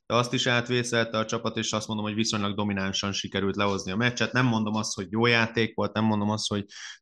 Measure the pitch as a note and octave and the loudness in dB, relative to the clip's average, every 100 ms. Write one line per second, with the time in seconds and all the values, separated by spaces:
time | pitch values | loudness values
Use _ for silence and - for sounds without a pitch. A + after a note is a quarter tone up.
0 | - A#2 A#2 B2+ C3 A#2+ A#2+ B2 A#2+ A#2 | -2 0 2 0 2 2 2 0 2 0
1 | A2+ A2+ A2 A#2 A2+ A2 A2 A2 A2 A2 | 0 0 -2 -2 -2 -4 -2 -2 -4 -4
2 | G#2+ G#2+ A2 A2 G2+ G#2 G#2 G2 F#2+ G2 | -2 -2 0 0 -2 0 0 0 -2 -2
3 | G2+ F#2 F#2+ G2 G2 G2 G2+ G2 F#2+ F#2 | -2 -4 -4 -2 0 0 0 0 -2 0
4 | B2 A#2+ A2 B2 B2+ A2+ G#2+ G#2+ G#2 - | 0 2 0 2 2 2 0 -2 -2 -6
5 | F#2+ G#2+ A#2+ A#2 A2+ A#2 A2 - G#2 G#2 | -4 2 4 4 2 2 0 0 -2 2
6 | A2 G#2+ G#2 G#2+ - G#2 G2+ - - - | 2 2 0 -2 -2 -4 -6 -12 -16 -10